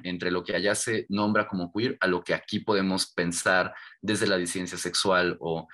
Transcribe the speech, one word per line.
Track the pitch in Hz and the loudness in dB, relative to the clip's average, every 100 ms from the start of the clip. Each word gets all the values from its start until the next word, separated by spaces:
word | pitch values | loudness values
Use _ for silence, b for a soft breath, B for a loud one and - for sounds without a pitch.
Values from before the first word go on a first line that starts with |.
entre | 92 90 90 | -4 -4 0
lo | 90 | 0
que | 87 | 0
allá | 90 98 104 | 0 0 0
se | - 110 - | 0 -2 -2
nombra | 98 104 107 104 | 0 2 2 0
como | 95 87 | -4 -4
queer | 104 120 - | -2 -2 0
a | 95 | 0
lo | 87 | 0
que | - | 0
aquí | 80 - 107 | -4 -2 -4
podemos | - 101 95 92 - | 0 2 2 0 -2
pensar | - 87 85 - 92 90 B B B | -2 -2 0 2 2 2 B B B
desde | 95 104 104 | -4 0 2
la | 92 | 0
disidencia | 90 95 90 87 | 0 -4 -6 -6
sexual | 90 87 101 92 90 87 | -4 0 2 4 2 0
o, | 82 82 - | -2 -4 -4